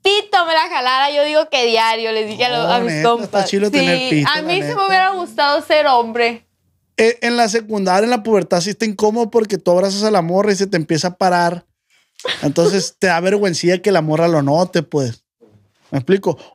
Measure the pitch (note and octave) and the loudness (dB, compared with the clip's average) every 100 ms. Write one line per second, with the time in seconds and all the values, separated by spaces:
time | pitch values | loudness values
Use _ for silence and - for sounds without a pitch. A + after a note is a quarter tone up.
0 | F#4+ G#4 G#4 F#4+ E4 D#4+ E4 D#4+ B3+ C4 | 0 0 0 -2 2 0 0 -2 -2 0
1 | C#4+ D4 D4 D4+ D#4 C4+ A#3+ A3 A3+ A3+ | 0 0 0 0 0 0 0 2 0 -2
2 | A3+ A3 G#3+ G#3 B3 A#3+ A#3 A#3+ A#3 D3+ | -4 -4 -6 -4 -2 0 0 0 -2 0
3 | A#3 A#3 G3+ G3+ F#3+ G3 G3+ C#4+ C4+ C4 | 0 0 -2 -2 -2 0 0 0 0 0
4 | B3+ - C4+ D4+ D#4 F#4 D4 G4+ G4 F#4+ | 0 0 0 -2 -2 -4 -2 -2 0 2
5 | F#4 F#4+ F4+ - C#4+ D4 D4+ D4+ D4 B3 | 2 -2 -8 -2 0 0 0 0 4 2
6 | A#3 A3+ A#3 A#3 _ _ _ _ _ - | 0 -2 -2 -4 _ _ _ _ _ 0
7 | A3+ A#3 A#3 A#3+ A3+ A3+ G#3+ G#3+ F#3 F#3 | 0 2 -2 0 0 0 -4 -2 2 2
8 | A3+ B3 G#3+ G#3 E3+ F3+ F3+ G3 A3+ G3 | 2 0 2 0 2 -2 -2 -4 -4 0
9 | G#3+ A3+ A3+ A#3 G#3+ F#3+ - F3+ G3 G3 | 0 0 0 0 0 -2 2 2 2 -2
10 | G#3+ G#3 E3 F#3 G#3 F#3 G3 G3 D3+ D#3+ | 0 0 2 0 0 0 0 -2 -2 -2
11 | F3+ F3+ F#3+ F3 F3 F3 _ _ _ _ | -2 -2 0 2 0 -4 _ _ _ _
12 | _ _ - - D3+ D#3 E3+ G3 - _ | _ _ -10 -4 -2 2 2 2 -4 _
13 | F#3+ E3+ F3+ G3+ G3+ D#3+ E3+ F#3 G3+ F#3 | 0 2 0 0 0 0 0 0 2 2
14 | D#3 D3+ E3+ D#3+ C#3 D#3 F#3 F3 D3+ D3+ | 2 0 2 2 2 0 0 -2 -2 -4
15 | B2+ A2+ _ _ _ _ _ _ _ C#3 | -4 -8 _ _ _ _ _ _ _ -6
16 | B2+ G3 F#3+ D3+ - | 0 0 0 -6 -8